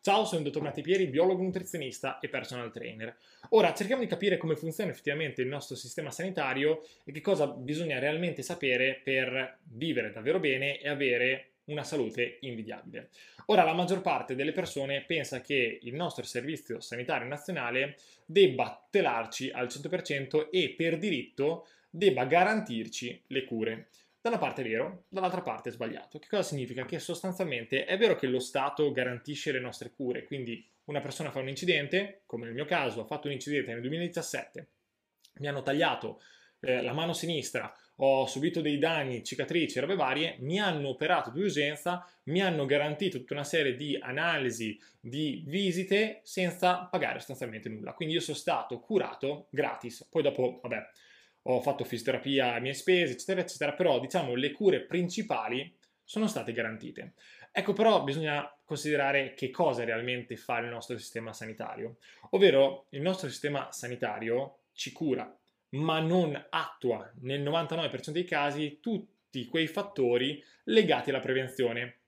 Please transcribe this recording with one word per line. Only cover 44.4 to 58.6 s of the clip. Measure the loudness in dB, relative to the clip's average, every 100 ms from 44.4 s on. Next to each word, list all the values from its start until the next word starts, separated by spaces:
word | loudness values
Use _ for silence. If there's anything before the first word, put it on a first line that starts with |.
| 0 -2 -6 -6 -16 _
di | -10 -4 -2 -4 -4
visite, | 0 0 0 2 2 2 -4
senza | -10 -2 -2 2 2 2 0
pagare | -2 0 -4
sostanzialmente | -8 -8 -8 -8 -10
nulla. | -8 -10
Quindi | -6 -2
io | -2
sono | -2 -4
stato | -2 -2 -2 -10
curato | 2 2 2 -2 -4 -4 -4
gratis. | 0 0 0 -10 -14 0
Poi | 4
dopo, | 4 4 0 0
vabbè, | -6 -6 -6 _ -20 -20 _ _
ho | 0 2
fatto | 2 0
fisioterapia | -2 -2 0 0 2 2 4
a | 2
mie | -4 -2
spese, | 4 6 4
eccetera, | -2 -2 -2
eccetera, | -2 -2 -2
però, | 6 6 6
diciamo, | 4 0 2 2
le | 0
cure | 6 6 6
principali | 2 0 2 0 -2 -2 0 -2 -4 _ _ _
sono | -8 -2 0
state | 0 -4
garantite. | -2 -4 -4 -10 -12 -14 _ -20 -20 -4
Ecco, | -2 0
però | 4 6 6
bisogna | 4 -2 0 -2 -4 -14